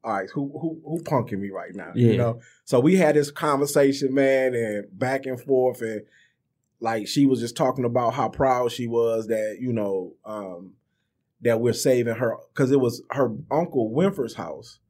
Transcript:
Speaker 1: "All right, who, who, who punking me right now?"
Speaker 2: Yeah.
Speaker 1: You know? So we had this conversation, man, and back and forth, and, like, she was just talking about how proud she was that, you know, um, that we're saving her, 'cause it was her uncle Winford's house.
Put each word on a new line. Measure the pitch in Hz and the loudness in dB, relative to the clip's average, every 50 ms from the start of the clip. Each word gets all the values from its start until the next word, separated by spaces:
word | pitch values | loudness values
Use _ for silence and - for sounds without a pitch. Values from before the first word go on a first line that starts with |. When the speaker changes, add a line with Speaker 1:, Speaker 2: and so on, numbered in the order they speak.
| - | -4
Speaker 1:
"All | 113 107 | -4 -4
right, | 98 95 - - | -4 -4 -4 -6
who, | 151 139 139 143 135 | -6 -6 -6 -8 -6
who, | 139 160 156 - - | -6 -6 -8 -8 -10
who | 139 160 165 - | -8 -8 -6 -4
punking | - 151 127 113 - 107 95 | -2 -2 -2 -2 -2 -6 -6
me | 98 101 | -6 -8
right | 95 92 85 87 - | -8 -10 -12 -10 -14
now?" | 101 - 82 87 | -14 -14 -6 0
Speaker 2:
Yeah. | 120 120 117 | 4 4 4
Speaker 1:
You | 107 | 4
know? | 117 120 117 117 - - - _ _ _ | 4 0 0 -2 -4 -12 -20 _ _ _
So | - - 123 | 2 2 4
we | 120 160 185 | 4 6 4
had | 190 175 151 147 | 6 4 4 4
this | 151 143 143 | 4 2 0
conversation, | - - 160 151 143 135 143 139 - 151 139 139 135 135 139 131 131 | -4 -4 0 0 2 0 0 0 2 4 4 4 2 0 -2 0 2
man, | 139 139 135 135 131 131 131 123 | 2 2 4 4 4 2 2 0
and | 120 117 107 104 104 101 - 95 | 0 -2 -2 -4 -6 -8 -10 -8
back | 92 127 127 135 135 135 | -4 -2 -2 -2 -4 -4
and | 135 131 123 | -6 -8 -8
forth, | 127 135 135 127 127 127 120 - | -2 0 2 4 4 2 0 -2
and, | 117 110 110 104 - _ _ _ _ _ _ _ _ _ _ _ _ _ _ _ | -8 -6 -6 -8 -10 _ _ _ _ _ _ _ _ _ _ _ _ _ _ _
like, | 113 113 113 113 101 | -4 -4 -2 -2 -4
she | 98 - 143 139 | -2 2 4 6
was | 135 131 117 | 6 4 2
just | 117 117 - | 0 -6 -2
talking | - 156 131 123 135 123 | 0 0 0 0 0 -2
about | 120 120 127 120 113 117 | 0 0 2 0 0 0
how | 139 123 104 | 0 -2 -4
proud | - - 143 131 131 123 123 120 | 0 0 2 2 2 2 0 -2
she | - - 123 | -2 -4 -6
was | 117 117 117 117 117 113 113 110 | -2 0 2 2 2 0 -2 -2
that, | 107 113 110 107 107 104 110 | -2 -2 -2 -2 -4 -6 -6
you | 127 127 120 | -4 -2 -2
know, | 113 104 101 98 95 90 85 80 _ _ | 0 0 0 -2 -2 -4 -6 -12 _ _
um, | 110 107 107 101 95 90 85 95 92 - _ _ _ _ _ _ _ _ _ _ _ _ _ | -12 -10 -10 -10 -10 -12 -14 -16 -20 -20 _ _ _ _ _ _ _ _ _ _ _ _ _
that | - 120 113 117 | 2 2 2 4
we're | 120 120 - | 2 0 0
saving | - - 143 127 123 117 117 113 | 2 2 4 4 4 2 0 -2
her, | 110 127 113 - - - _ _ | -2 -2 -2 -2 -4 -12 _ _
'cause | - 139 127 | -2 2 4
it | 139 139 | 4 4
was | 127 120 113 - - _ | 4 2 -2 -4 -10 _
her | - 143 135 117 110 104 - - | -2 0 0 0 -2 -8 -8 -2
uncle | 135 151 175 170 - 135 117 107 | -2 -2 -2 0 0 -2 -2 0
Winford's | 113 143 180 - 196 - 127 113 - | 0 0 0 0 0 -2 -6 -6 -6
house. | - 87 82 73 67 - - - _ _ | -10 -10 -10 -10 -14 -16 -20 -20 _ _